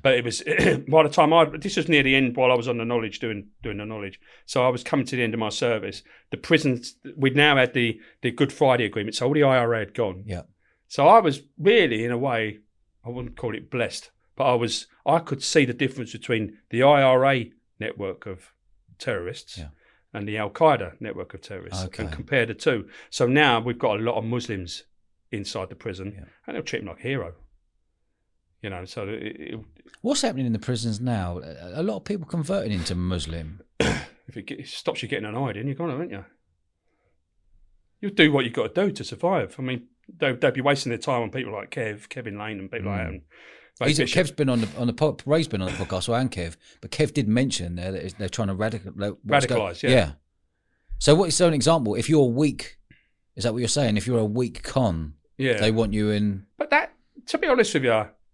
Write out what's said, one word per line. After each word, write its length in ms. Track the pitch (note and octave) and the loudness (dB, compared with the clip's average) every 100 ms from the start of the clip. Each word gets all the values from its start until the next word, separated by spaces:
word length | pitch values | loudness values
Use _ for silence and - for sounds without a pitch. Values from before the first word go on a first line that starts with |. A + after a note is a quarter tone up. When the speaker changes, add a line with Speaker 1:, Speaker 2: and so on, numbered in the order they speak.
Speaker 1:
But 120 | C3+ B2 | 2 2
it 100 | D3+ | 0
was, 160 | - | -6
<clears throat> 460 | D3+ F3 F3 C3+ C3 | -2 2 2 2 2
by 140 | D#3 | 4
the 60 | D3 | 4
time 220 | - D3+ | 4 6
I, 140 | E3 D#3 | 6 4
this 320 | D#3 F#3+ F3 | 0 -4 -2
was 100 | D#3 | 2
near 160 | D3 | 4
the 120 | C3+ C3+ | 4 4
end 200 | B2+ B2 | 2 2
while 160 | B2+ | 4
I 40 | B2 | 4
was 120 | B2 | 2
on 100 | A#2+ | -2
the 80 | A2+ | -2
knowledge, 340 | A#2+ G#2+ - | -2 -2 -6
doing, 280 | A#2 G#2 - _ | -6 -6 -10 _
doing 140 | A2+ G#2 | -10 -8
the 80 | G#2+ | -8
knowledge. 340 | G#2+ G2 - _ - - | -10 -10 -14 _ -20 -4
So 200 | C3 B2+ | 2 2
I 20 | |
was 160 | B2 | 2
coming 220 | - C#3+ B2+ | -2 -2 0
to 100 | B2 | -2
the 80 | |
end 100 | A2+ | -2
of 60 | A2+ | -2
my 80 | A2 | -4
service. 540 | - B2 G#2+ G2+ - - - - | -2 0 -2 -4 -12 -16 -20 -12
The 60 | - | -8
prisons, 580 | - D#3+ C#3+ B2 - - C#3+ C#3+ | 2 2 2 -2 -6 -16 -14 0
we'd 200 | C3+ C#3 | 2 6
now 180 | D3 C#3 | 6 6
had 180 | B2 | 4
the, 260 | B2+ A#2 G#2+ - _ | 2 0 -2 -12 _
the 100 | B2 | -4
Good 200 | A#2+ C#3 | 0 0
Friday 320 | - C#3 B2 G#2 | 2 2 4 0
Agreement, 300 | G#2+ A2 - | -4 -4 -2
so 120 | B2+ | 0
all 60 | |
the 100 | D3+ | 4
I 140 | C#3 C3 | 4 4
R 160 | A#2 | 2
A 60 | A2+ | 0
had 140 | G2 | -4
gone. 300 | - G#2 F#2 G#2 | -2 -4 -4 -8
Speaker 2:
Yeah. 180 | F2+ - _ _ _ - | -10 -10 _ _ _ -8
Speaker 1:
So 180 | - D3+ | 4 8
I 120 | A3+ | 8
was 240 | E3+ C3+ - - | 8 0 -8 0
really, 460 | F#3 A3+ D3+ A2 | 4 6 4 2
in 80 | A#2+ | -2
a 60 | A#2+ | -2
way, 420 | C3+ A2+ G#2+ G#2 _ _ _ _ A#2+ | 0 0 -2 -6 _ _ _ _ -12
I 40 | |
wouldn't 280 | B2 - - | -10 -10 -8
call 180 | A#2+ - | -6 -6
it 160 | - | -6
blessed, 400 | B2 A2 - - _ _ - | -4 -4 -6 -16 _ _ 0
but 80 | C3+ | 2
I 40 | A#2+ | 2
was, 320 | A#2+ - - _ - | 0 -4 -8 _ 2
I 140 | E3 | 2
could 220 | D#3+ C#3 | 0 -6
see 220 | - D#3 | 2 4
the 100 | C3 | 4
difference 380 | A#2 C3 - A2+ | 2 -2 -4 -12
between 460 | G#2 - A2+ G2+ - - | -8 -2 0 -2 -8 -4
the 120 | A#2 | 4
I 180 | C#3 C#3+ | 6 6
R 220 | C3 B2+ C3+ | 6 6 4
A 280 | C3 - _ _ - | 2 -2 _ _ -10
network 460 | A2+ - F#2+ - G#2+ | -10 -8 -8 -8 -12
of 260 | F#2 - _ _ _ _ - | -14 -18 _ _ _ _ -12
terrorists 580 | C3 G2 F2 - - F2+ | -6 -4 -6 -12 -16 -14
Speaker 2:
Yeah. 120 | D2 - _ _ _ | -16 -18 _ _ _
Speaker 1:
and 140 | G#2+ G#2 | -10 -6
the 100 | G#2+ | -4
Al 120 | G2+ | -4
Qaeda 480 | - D#3 A#2+ F2 - | 2 4 4 -2 -10
network 320 | A2 - F2+ | -10 -10 -12
of 80 | - | -14
terrorists, 420 | - F#2+ E2+ F#2+ F#2 | -14 -14 -10 -8 -8
Speaker 2:
Okay. 180 | - | -8
Speaker 1:
and 80 | G2+ | -8
compare 340 | D2+ - C3+ A2+ | -8 -2 0 0
the 80 | |
two. 340 | - D#3 A#2 - - - | 0 0 0 -4 -16 -8
So 160 | - B2 | 0 2
now 320 | D3 C#3+ A#2 | 4 4 4
we've 200 | A#2+ A#2+ | 0 -2
got 200 | B2 G#2 | -2 0
a 40 | |
lot 120 | A#2 A2 | -2 -2
of 60 | A2+ | -2
Muslims 580 | B2 A#2+ G2 E2+ - - _ _ _ - | -6 -6 -8 -8 -14 -18 _ _ _ -12
inside 380 | G#2+ F#2+ G#2+ A2 | -10 -8 -8 -10
the 60 | - | -10
prison, 380 | A2+ F#2 G2 G2 | -12 -10 -12 -12
Speaker 2:
Yeah. 100 | - _ - | -20 _ -12
Speaker 1:
and 100 | - | -10
they'll 80 | |
treat 160 | - - | -8 -8
them 80 | F#2+ | -8
like 100 | - | -10
a 80 | B2 | -6
hero. 260 | C3+ E2+ - - _ _ _ _ _ _ _ _ _ _ _ | -6 -8 -14 -20 _ _ _ _ _ _ _ _ _ _ _
You 80 | G#2 | -12
know, 160 | F#2 F#2 | -12 -12
so 220 | A2+ G2+ | -10 -8
it, 160 | A2 G#2+ - | -8 -10 -12
it 200 | D#2 A2 - _ - _ | -12 -14 -14 _ -20 _
Speaker 2:
What's 200 | A#3+ C#4+ | -2 0
happening 240 | - C3 B2 | -2 -2 -2
in 80 | |
the 60 | A2 | -2
prisons 400 | - A#2 A#2 G#2 | -2 -4 -2 -4
now? 380 | B2 A2 F2 F2 | -2 -2 -4 -6
A, 420 | E2 D#2 F2 C3+ | -10 -16 -12 -4
a 20 | |
lot 140 | G3 G3+ | -4 -4
of 80 | - | -6
people 200 | G3+ D3+ | -8 -4
converting 440 | E3+ D3+ G3 G#2+ | -6 -2 -2 -2
into 220 | F#2+ D#2+ F2+ | -4 -2 -2
Muslim. 640 | F2+ F2 D#2+ E2 D#2+ F#2+ - - | -2 -4 -6 -8 -10 -14 -12 -2
Speaker 1:
<coughs> 0 | - - - _ - | 0 0 -6 _ -18
If 60 | A2+ | -16
it 100 | F#2+ | -14
ge-, 220 | C3+ - | -14 -14
stops 320 | - - - | -8 -6 -6
you 60 | A2+ | -4
getting 180 | G2+ G#2+ | -6 -6
an 100 | A2+ | -4
iodine, 300 | C3+ G2+ C3+ | -4 -4 -6
you're 80 | C#3 | -6
gone, 140 | E3+ | -6
aren't 220 | C3 F3 | -6 -8
you? 140 | G2 - _ _ _ _ _ _ _ _ _ _ _ _ _ _ _ _ - | -10 -16 _ _ _ _ _ _ _ _ _ _ _ _ _ _ _ _ -10
You'll 120 | G3+ | -4
do 180 | G3+ D3 | 4 4
what 140 | C#3 A#2+ | 4 0
you've 80 | |
got 220 | B2+ A2 F3+ | -2 -2 0
to 100 | G3 | 0
do 60 | |
to 120 | - | -2
survive. 520 | - - F3 F3+ G2 - | -10 -4 0 0 -2 -6
I 40 | |
mean, 260 | B2+ A#2+ - _ - - | -6 -8 -10 _ -14 -2
they, 180 | C3+ | -2
they'd 200 | B2 C#3+ | 2 0
be 80 | C3 | 2
wasting 300 | C#3 C#3 B2+ | 0 0 -2
their 80 | A#2 | -4
time 220 | - A#2+ | -2 -2
on 80 | A2+ | -2
people 220 | C3 A#2 | -6 -8
like 180 | G#2 - | -10 -10
Kev, 380 | - A2 G2+ - | -8 -8 -8 -14
Kevin 280 | C3 A2+ G#2 | -12 -10 -10
Lane 220 | G#2+ G2+ | -10 -10
and 120 | F#2+ | -10
people 200 | A#2 G2 | -8 -6
like 80 | G2+ | -4
Speaker 2:
Mm. 20 | |
Speaker 1:
that, 60 | - | -6
and 120 | D2 - - - - _ - | -10 -16 -20 -20 -20 _ -2
Ray 60 | C3 | 0
Speaker 2:
He's, 80 | D3+ | 2
Speaker 1:
Bishop. 260 | B2 - D3+ | 2 2 0
Speaker 2:
Kev's 60 | |
been 180 | - C3+ | 0 2
on 120 | A#2+ | 2
the, 60 | G#2+ - | 0 -2
on 100 | A#2+ | -2
the 60 | |
po-, 240 | A#2 D3+ - C3 | 2 0 0 0
Ray's 220 | D#3+ D#3 | 2 2
been 140 | G2 | -2
on 100 | F#2 | -4
the 60 | E2 | -4
podcast, 300 | F#2 F#2 A#2+ | -4 -2 0
well, 120 | A#2 | 0
and 120 | C3 | 0
Kev, 260 | F2+ E2 - - - | -4 -8 -10 -20 -18
but 100 | - | -8
Kev 220 | - D3 | -2 0
did 140 | D3 G#2+ | 0 2
mention 480 | A#2 C3+ - F2 E2+ | 2 2 -2 -6 -6
there 160 | F#2 | -6
that 260 | F#2 F#2 F#2+ | -6 -8 -8
they're 120 | F#2+ | -6
trying 200 | - G2 | -4 -2
to 60 | F#2+ | -2
radical-, 380 | A2 G#2+ F#2+ F#2+ | -2 -4 -10 -6
like, 180 | G2+ - | -6 -6
what's 220 | G#2 C#3 B2+ | 0 2 2
go-, 80 | A#2 | 0
Speaker 1:
Radicalise, 220 | F#2+ F2 | -2 -2
yeah. 60 | B2+ | 4
Speaker 2:
Yeah. 220 | B2+ D#2 C#2 _ _ _ _ _ _ - - | 4 4 -4 _ _ _ _ _ _ -12 0
So 160 | - D#3+ | 4 6
what, 180 | F3 | 4
so 140 | - F3 | 4 4
an 60 | |
example, 420 | D3 D3+ E3 A2 - | 4 4 4 2 -2
if 120 | - | 2
you're 160 | D#3 B2+ | 4 4
weak, 480 | B2 D3+ - - - _ - _ _ _ - | 4 0 0 -12 -18 _ -20 _ _ _ -4
is 80 | |
that 100 | A2+ | -2
what 60 | A#2 | 0
you're 80 | A#2 | 0
saying? 300 | D3 A#2+ G#2 | 2 2 2
If 80 | A#2+ | 2
you're 140 | A#2+ | 2
a 60 | G#2+ | 2
weak 380 | A#2 A#2+ - | 0 -2 -4
con, 500 | - C3 A2 E2 D2+ - _ - | -4 0 2 0 -6 -12 _ -4
Speaker 1:
Yeah. 200 | C3 G#2+ | 0 2
Speaker 2:
they 120 | G#2+ | 2
want 220 | A2 A2 | 2 2
you 160 | G#2+ G#2+ | 2 0
in. 340 | G#2 G#2 G2 - - | 2 0 -2 -8 -6
Speaker 1:
But 120 | D4+ | 0
that, 220 | D4 - _ _ - - | 0 0 _ _ -20 -6
to 100 | D#4 | -2
be 100 | D#4+ | 2
honest 260 | B3 - | 4 4
with 100 | D3+ B2+ | 2 2
you, 200 | A2 G#2 _ _ | 2 0 _ _